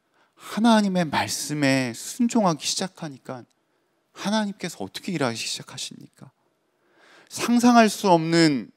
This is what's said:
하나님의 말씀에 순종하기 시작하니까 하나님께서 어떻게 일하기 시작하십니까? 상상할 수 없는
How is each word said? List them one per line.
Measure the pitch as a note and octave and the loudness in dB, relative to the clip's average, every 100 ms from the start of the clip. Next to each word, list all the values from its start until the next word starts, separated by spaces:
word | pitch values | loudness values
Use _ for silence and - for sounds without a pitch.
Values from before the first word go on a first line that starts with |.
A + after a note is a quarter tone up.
| _ _ _ | _ _ _
하나님의 | _ - - A#3 A3 G#3 F3+ E3 | _ -10 0 4 4 4 0 0
말씀에 | G3 G3 - - D3+ C#3 C3+ B2+ | -2 -4 -6 -6 -2 0 0 -2
순종하기 | A2 - - A#3+ A#3+ G3 D#3 - | -8 -12 -4 0 2 0 0 -4
시작하니까 | - F#3+ - D#3+ C3 - C3 - _ _ _ _ _ _ | -6 -6 -10 -16 -16 -16 -16 -18 _ _ _ _ _ _
하나님께서 | - G3 A3 G#3 F#3 F3+ - | -12 -4 -2 -2 -6 -12 -10
어떻게 | F#2 - - | -12 -10 -8
일하기 | E3 C3+ A2+ | -4 -4 -4
시작하십니까? | - - - B2+ - - - _ C#3 _ _ _ _ _ _ _ _ - _ | -8 -10 -12 -14 -14 -16 -20 _ -20 _ _ _ _ _ _ _ _ -20 _
상상할 | - - A#3+ A#3+ A#3+ A3 | -8 0 4 6 6 6
수 | - G3+ | 2 2
없는 | F3 D#3+ E3+ E3 C3+ F#2+ | 2 4 4 4 2 -6